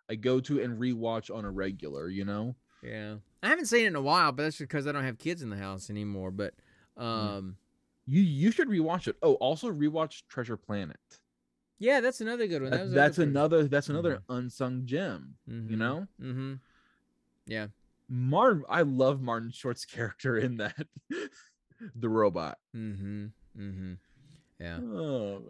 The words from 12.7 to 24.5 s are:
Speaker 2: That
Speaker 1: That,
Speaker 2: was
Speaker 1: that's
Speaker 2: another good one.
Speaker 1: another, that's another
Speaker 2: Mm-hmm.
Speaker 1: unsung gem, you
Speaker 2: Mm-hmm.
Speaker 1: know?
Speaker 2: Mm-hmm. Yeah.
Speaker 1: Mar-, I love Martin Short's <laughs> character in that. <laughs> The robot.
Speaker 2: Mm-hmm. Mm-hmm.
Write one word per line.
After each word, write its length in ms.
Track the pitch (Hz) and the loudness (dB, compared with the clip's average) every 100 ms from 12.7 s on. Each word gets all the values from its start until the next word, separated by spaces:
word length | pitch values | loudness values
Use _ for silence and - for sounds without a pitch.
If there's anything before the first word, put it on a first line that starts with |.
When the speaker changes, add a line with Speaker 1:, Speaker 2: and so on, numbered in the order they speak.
Speaker 2:
That 60 | 127 | 0
Speaker 1:
That, 60 | 127 | 2
Speaker 2:
was 80 | |
Speaker 1:
that's 240 | 135 147 147 | 6 6 6
Speaker 2:
another 80 | 156 | 2
good 80 | 139 | 4
one. 220 | 156 165 | 4 6
Speaker 1:
another, 100 | 147 | 4
that's 220 | 143 143 | 2 0
another 260 | 147 175 120 | 0 0 -2
Speaker 2:
Mm-hmm. 160 | - | -4
Speaker 1:
unsung 520 | 123 127 - 127 127 127 | -6 -6 -4 -4 -2 -2
gem, 500 | 143 190 90 67 - - | -2 -2 -6 -10 -18 -12
you 60 | |
Speaker 2:
Mm-hmm. 240 | 117 110 110 | -10 -4 -2
Speaker 1:
know? 300 | 113 151 190 - | 0 -2 -8 -10
Speaker 2:
Mm-hmm. 320 | 127 127 135 135 - _ _ _ _ _ _ _ - | -8 -6 -8 -10 -16 _ _ _ _ _ _ _ -10
Yeah. 200 | 110 107 - _ _ - | -8 -8 -12 _ _ -8
Speaker 1:
Mar-, 540 | 123 127 160 254 180 135 | -2 2 6 6 6 2
I 120 | 147 | 2
love 380 | 151 131 131 139 | 4 6 4 4
Martin 300 | 123 113 117 | 0 -2 -4
Short's 340 | - 131 120 - | -6 -6 -6 -6
<laughs> 100 | - | -6
character 420 | 113 - 131 117 | -6 -2 0 2
in 200 | 123 117 | 0 0
that. 300 | 104 - 151 - - | -4 -6 -10 -12 -10
<laughs> 180 | 339 415 - - _ _ _ 220 | -8 -8 -12 -20 _ _ _ -16
The 140 | 120 113 | -4 2
robot. 500 | 110 104 85 78 - _ | 6 6 4 -4 -8 _
Speaker 2:
Mm-hmm. 520 | 113 110 98 98 104 104 - _ - | -10 -8 -6 -6 -8 -10 -14 _ -14
Mm-hmm. 340 | 101 95 92 90 _ _ - - _ | -10 -8 -10 -12 _ _ -20 -20 _